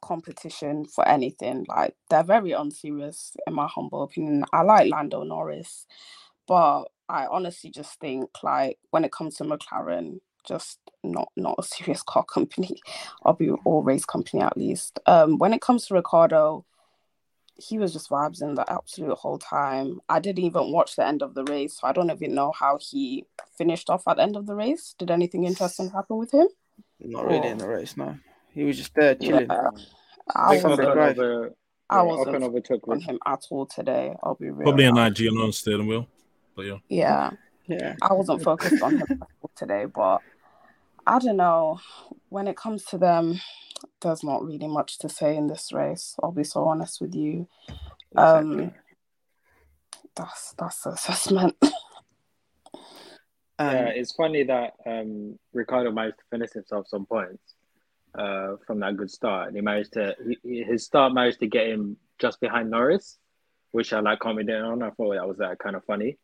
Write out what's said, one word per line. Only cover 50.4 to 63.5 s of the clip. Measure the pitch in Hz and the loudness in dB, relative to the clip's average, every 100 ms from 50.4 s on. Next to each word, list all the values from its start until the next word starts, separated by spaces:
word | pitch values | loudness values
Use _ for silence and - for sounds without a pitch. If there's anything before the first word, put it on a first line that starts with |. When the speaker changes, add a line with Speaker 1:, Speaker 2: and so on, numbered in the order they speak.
| - - | -16 -10
Speaker 1:
that's | 170 - | -10 -8
the | - | -10
assessment. | 170 - 180 - 196 185 - | -8 -6 -4 2 4 4 4
<laughs> | - 698 - - _ _ _ _ _ _ - - - - - - _ _ _ - | 2 2 -14 -20 _ _ _ _ _ _ -20 -20 -20 -20 -20 -20 _ _ _ -6
Speaker 3:
Yeah, | 147 131 | 0 0
Speaker 2:
Um, | 120 117 | 0 -2
Speaker 3:
it's | 123 | -8
funny | - 165 156 | -2 0 2
that, | 131 127 120 - - | 2 2 0 -8 -8
um, | 113 110 107 104 110 _ | -6 -6 -10 -12 -16 _
Ricciardo | 123 113 127 123 | -8 -2 0 0
managed | 110 110 - | -2 -4 -6
to | _ | _
finish | 117 117 | -8 -6
himself | 113 98 104 98 | -10 -8 -8 -6
some | 104 95 | -8 -4
points, | 110 92 95 _ _ _ _ _ _ _ | -4 -4 -10 _ _ _ _ _ _ _
uh, | - 104 98 98 101 _ | -8 -6 -4 -6 -8 _
from | 107 | -4
that | 98 101 | -2 -4
good | 98 | -6
start. | - 120 95 92 | -6 -4 -2 -4
And | 101 | -4
he | |
managed | 104 104 104 | -2 -2 -4
to, | 113 101 - 113 | -4 -4 -4 -6
he, | 120 | -8
he, | 120 120 | -6 -8
his | 110 117 - | -2 -4 2
start | 151 131 | 4 4
managed | 127 123 117 | 4 2 0
to | 113 | -2
get | 117 113 | 0 0
him | 110 104 104 _ _ | -2 -4 -8 _ _
just | 123 - | -4 -2
behind | - 117 113 | -2 -2 0
Norris, | 113 127 190 - - _ _ _ | 0 2 2 -2 -20 _ _ _